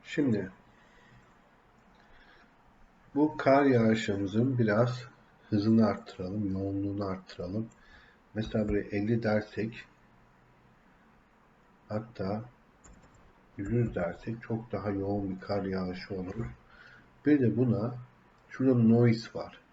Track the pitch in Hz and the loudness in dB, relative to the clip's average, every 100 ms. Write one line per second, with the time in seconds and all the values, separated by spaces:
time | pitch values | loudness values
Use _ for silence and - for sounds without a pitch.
0 | - - 143 107 92 - _ _ _ - | -8 -2 0 0 -4 -12 _ _ _ -20
1 | - - _ _ _ _ _ _ _ _ | -20 -20 _ _ _ _ _ _ _ _
2 | _ - - - _ _ _ _ - _ | _ -20 -20 -20 _ _ _ _ -20 _
3 | - 143 151 - 139 139 139 123 113 110 | -8 0 0 2 4 6 6 4 4 2
4 | - 98 98 107 127 123 113 104 123 - | 0 -2 0 0 0 2 2 4 2 -2
5 | - - _ _ - 107 104 110 107 95 | -12 -20 _ _ -4 0 4 4 4 0
6 | - - 92 101 98 95 98 98 101 101 | -10 -12 -8 -6 -4 -4 -4 -4 -4 -4
7 | 98 95 - - 90 104 113 - - - | -6 -6 -12 -12 -6 -6 -8 -12 -20 -20
8 | - _ _ 107 110 110 104 104 95 101 | -20 _ _ -8 -4 -2 0 -2 -2 -4
9 | 104 117 110 107 - - 110 - - _ | 0 0 2 0 -2 -6 -6 -8 -18 _
10 | _ _ _ _ _ _ _ _ _ _ | _ _ _ _ _ _ _ _ _ _
11 | _ _ _ _ _ _ _ _ _ 107 | _ _ _ _ _ _ _ _ _ -8
12 | 113 - 95 107 117 _ _ _ - - | -8 -8 -4 -4 -8 _ _ _ -20 -20
13 | - _ - _ _ - 101 117 117 - | -20 _ -20 _ _ -10 -2 0 0 -2
14 | 87 85 - 113 - 113 - 98 101 98 | -6 -6 -10 -10 -6 -8 -6 -6 -4 -4
15 | 98 101 98 92 - 101 95 95 92 92 | -2 -4 -4 -8 -4 -4 -2 -4 -4 -6
16 | - 95 92 107 117 - - - - - | -8 -8 -8 -8 -10 -10 -20 -20 -20 -20
17 | - _ - 147 120 113 127 101 117 127 | -20 _ 2 4 4 2 2 0 -2 -8
18 | - _ _ _ _ - 131 123 110 113 | -16 _ _ _ _ -2 2 4 6 8
19 | 120 110 - - - - _ | 6 4 -2 -10 -10 -14 _